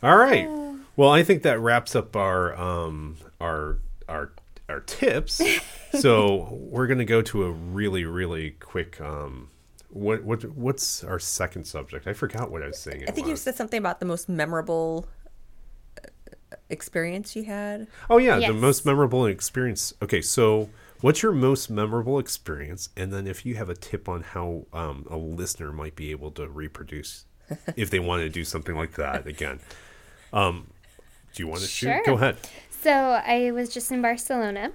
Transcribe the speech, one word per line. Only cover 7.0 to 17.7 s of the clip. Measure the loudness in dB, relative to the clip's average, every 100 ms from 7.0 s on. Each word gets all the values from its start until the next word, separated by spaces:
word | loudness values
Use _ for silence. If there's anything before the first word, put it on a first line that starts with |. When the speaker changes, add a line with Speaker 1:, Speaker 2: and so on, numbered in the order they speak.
| 4
Speaker 1:
go | 2
to | 2 0 0
a |
really, | -2 -6 -2 0 0
really | -2 -4 -4 -4 -6 -10
quick, | -10 -6 -6 -8
um, | -10 -8 -10 -12 -16 _ _ _ -18
what, | -6 -2 -2 -2
what, | -4 -4 -6
what's | -2 -2 -2 -4 -6
our | -6
second | -4 -4 -4 -6
subject? | -10 -12 -10 -10 -8
I |
forgot | -6 -4 -4 -8
what | -8
I | -10
was | -10
saying | -12 -10
Speaker 2:
I | -8
Speaker 1:
it | -6
Speaker 2:
think | -4
you |
Speaker 1:
was. | -4
Speaker 2:
said | -6 -6
something | -4 -2
about | -4 -4
the | -4
most | -4 -4
memorable, | -2 -2 -2 -2 0 0 -2 -8 -14 -20 -20 -20 -20 -18 -20 -20 -20
uh, | -20 -20 -20 -20 _ -20 _
experience | -12 -6 -4 -4 -6 -10
you | -10 -10
had. | -8 -8